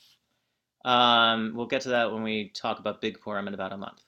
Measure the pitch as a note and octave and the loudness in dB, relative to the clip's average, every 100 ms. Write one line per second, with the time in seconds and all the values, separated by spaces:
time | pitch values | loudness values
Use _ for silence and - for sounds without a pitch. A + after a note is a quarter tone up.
0 | _ _ _ _ _ _ _ _ B2+ B2 | _ _ _ _ _ _ _ _ 2 4
1 | A#2+ A#2 A#2 A2+ A2 A2+ A#2 C3+ C3 A#2+ | 6 6 4 2 -2 -6 -4 -4 0 0
2 | A2+ A2 A2 G#2+ G2 - A#2 G#2 G#2 G2+ | 0 -2 -4 -4 -6 -6 -6 -4 -6 -6
3 | A2 G2 G#2+ G#2 G2+ G2 F#2+ G2 F#2+ - | -6 -8 -8 -6 -6 -6 -8 -8 -12 -16